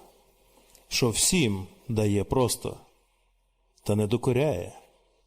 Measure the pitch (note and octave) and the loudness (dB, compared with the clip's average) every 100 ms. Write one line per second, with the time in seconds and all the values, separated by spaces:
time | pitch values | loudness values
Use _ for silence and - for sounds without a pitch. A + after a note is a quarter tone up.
0 | - _ _ _ _ _ _ - _ - | -20 _ _ _ _ _ _ -20 _ -2
1 | B2 G#2+ - F#3+ B2 G2 F#2+ - - A2 | 0 2 2 2 2 -2 -8 -18 -4 0
2 | G#2+ G2+ F#2+ C3 A#2+ - - - - _ | 2 2 0 0 0 -2 -8 -12 -18 _
3 | _ _ _ _ _ _ _ _ - G#2 | _ _ _ _ _ _ _ _ -2 0
4 | G#2 A2+ C3+ B2 D3+ F#2 F2 - - _ | 2 0 0 2 0 -2 -6 -14 -20 _
5 | _ _ | _ _